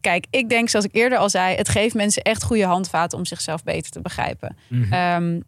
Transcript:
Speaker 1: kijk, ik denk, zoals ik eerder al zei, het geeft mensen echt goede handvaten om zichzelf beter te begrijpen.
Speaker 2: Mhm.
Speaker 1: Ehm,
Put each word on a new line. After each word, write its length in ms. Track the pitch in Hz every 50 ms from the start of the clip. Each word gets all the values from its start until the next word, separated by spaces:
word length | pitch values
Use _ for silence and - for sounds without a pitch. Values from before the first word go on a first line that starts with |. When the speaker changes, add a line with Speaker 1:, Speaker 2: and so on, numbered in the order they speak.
Speaker 1:
kijk, 240 | - 208 175 175 - -
ik 200 | - 262 247 220
denk, 200 | 240 233 233 233
zoals 160 | - 214 202
ik 100 | 202 -
eerder 220 | 214 233 254 254
al 120 | 208 185 202
zei, 260 | - 185 185 185 185
het 140 | - 202 -
geeft 260 | - 202 208 233 -
mensen 260 | 226 202 208 202 -
echt 220 | - 208 220 - -
goede 220 | - 240 220 196
handvaten 520 | 180 175 185 190 - - 160 170 175 -
om 80 | - 180
zichzelf 380 | - - - - - 156 160 -
beter 280 | 170 - 165 160 -
te 100 | - 170
begrijpen. 560 | - 180 - - - - - - - - - _ _
Speaker 2:
Mhm. 260 | _ 123 123 120 98 185
Speaker 1:
Ehm, 460 | 180 180 175 175 170 170 170 170 170 -